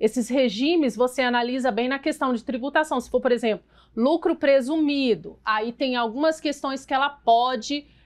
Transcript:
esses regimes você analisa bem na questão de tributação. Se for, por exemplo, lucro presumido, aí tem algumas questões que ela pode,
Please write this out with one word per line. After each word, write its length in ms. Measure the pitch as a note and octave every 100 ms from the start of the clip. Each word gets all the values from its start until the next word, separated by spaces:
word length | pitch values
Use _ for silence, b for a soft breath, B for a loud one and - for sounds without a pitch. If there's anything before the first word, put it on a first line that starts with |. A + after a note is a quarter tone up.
esses 280 | G#3+ B3+ A3+
regimes 680 | C4 B3 G3 C#4+ F4 C4 G#3+
você 260 | B3 C#4
analisa 480 | B3 A#3+ A#3+ C4 B3
bem 180 | G#3+ B3+
na 100 | C4+
questão 340 | D4+ D4 C4+
de 100 | A#3
tributação. 560 | - B3+ C#4 D#4 D#4 B3+
Se 100 | -
for, 100 | B3+
por 120 | C4
exemplo, 320 | A#3 A#3 F#3+ b b b
lucro 400 | A3 B3+ E4 E4+
presumido, 1040 | E4 C#4+ C#4 B3 D#4+ D4 C#4+ B3+ F3+ D#3+ -
aí 280 | - G#3+ A#3
tem 220 | A#3 C4+
algumas 460 | B3 A3+ A#3+ D#4+ D#4+
questões 440 | D4+ C#4+ C#4 C4+
que 100 | -
ela 160 | C4+ C#4+
pode, 760 | - - A#3 B3 B3+ A3 C#4+ b b